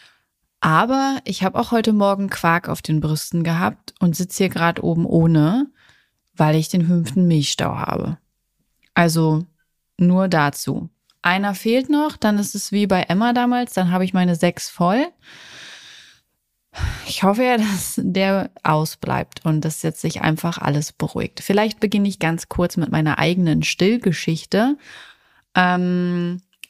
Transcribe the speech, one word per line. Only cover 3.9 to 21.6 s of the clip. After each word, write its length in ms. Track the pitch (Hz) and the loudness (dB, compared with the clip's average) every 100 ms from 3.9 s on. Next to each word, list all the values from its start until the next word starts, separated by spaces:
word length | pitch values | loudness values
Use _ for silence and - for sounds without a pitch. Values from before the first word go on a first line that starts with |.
| - | -2
und 160 | 180 160 | 0 0
sitz 220 | 180 - | -2 -2
hier 120 | 185 | -2
grad 340 | - 170 170 | 0 0 0
oben 240 | - 165 170 | -2 0 2
ohne, 580 | 165 165 160 151 233 277 _ _ _ _ _ _ - | 4 4 4 4 2 -2 _ _ _ _ _ _ 0
weil 200 | 151 156 | 2 2
ich 140 | 156 | 0
den 160 | 180 165 | 0 2
fünften 420 | 175 160 139 180 | 2 0 2 4
Milchstau 480 | 156 143 - - - | 4 0 -2 -4 -4
habe. 440 | - - - 160 _ _ _ _ _ _ _ | -4 -4 -4 -8 _ _ _ _ _ _ _
Also 540 | - 170 165 160 156 175 _ _ _ _ - | 0 2 2 2 0 -2 _ _ _ _ 0
nur 300 | 180 185 190 | 2 4 2
dazu. 640 | 165 147 - - - 165 _ _ _ | 2 2 -2 -6 -6 -8 _ _ _
Einer 320 | 175 185 202 190 | 0 0 0 -2
fehlt 340 | 226 247 262 | 0 0 2
noch, 260 | 294 302 - | 0 0 0
dann 220 | 214 208 | 0 0
ist 160 | 202 | -2
es 180 | 202 - | -6 -4
wie 140 | 202 202 | 0 2
bei 160 | 185 | 2
Emma 320 | - 180 240 | 0 0 2
damals, 400 | 240 247 247 247 | 2 0 0 -2
dann 160 | - 180 | -2 0
habe 160 | 180 185 | 0 0
ich 80 | |
meine 220 | 185 180 170 | 2 2 2
sechs 340 | 175 - - | 0 0 -8
voll. 380 | - 175 220 339 - - - - - - - - - - _ _ _ _ _ _ - - - - | -2 0 0 -2 -8 -20 -20 -20 -20 -20 -20 -20 -20 -20 _ _ _ _ _ _ -8 -6 -6 -10
Ich 180 | - | -2
hoffe 200 | 196 214 | 0 2
ja, 140 | 254 240 | 2 2
dass 420 | 214 190 - - | 0 -2 -4 -4
der 500 | 202 185 190 196 - - | -2 0 0 0 -2 -4
ausbleibt 840 | - 156 160 - - 131 - - 165 | 0 0 -2 -6 -4 -4 -6 -6 -2
und 200 | 156 160 | 0 -2
dass 160 | - | -4
jetzt 200 | 165 - | -6 -4
sich 200 | - - | -6 -2
einfach 360 | - 160 170 - | -2 -2 -4 -4
alles 360 | - 147 147 | -2 -2 -4
beruhigt. 480 | - 151 - 117 - | -6 -6 -4 -6 -6
Vielleicht 380 | - 202 | -2 0